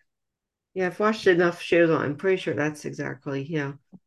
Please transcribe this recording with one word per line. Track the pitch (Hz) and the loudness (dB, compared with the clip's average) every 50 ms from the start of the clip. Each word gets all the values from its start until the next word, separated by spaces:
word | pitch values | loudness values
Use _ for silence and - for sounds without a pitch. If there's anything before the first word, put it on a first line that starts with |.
| _ _ _ _ _ _ _ _ _ _ _ _ _ _ - | _ _ _ _ _ _ _ _ _ _ _ _ _ _ -6
Yeah, | 185 185 | -4 -4
I've | 180 175 - | -4 -2 0
watched | 208 214 220 214 - | 0 0 0 2 4
enough | 190 175 170 180 170 170 - | 4 6 6 4 2 0 -2
shows | - - 185 170 170 165 | -2 2 4 4 6 4
on, | 160 165 | 4 2
I'm | - 147 147 | 0 -2 -4
pretty | - 196 190 185 180 | -2 0 0 0 0
sure | - 165 139 | -2 -4 -2
that's | 135 147 156 151 - - | -2 -2 -4 -4 -6 -10
exactly, | 139 139 147 143 135 139 127 - 147 135 139 135 | -10 -8 -8 -8 -8 -10 -10 -8 -8 -8 -6 -6
yeah, | 151 160 151 143 139 139 - _ _ - - _ | -4 -4 -4 -4 -6 -8 -12 _ _ -20 -20 _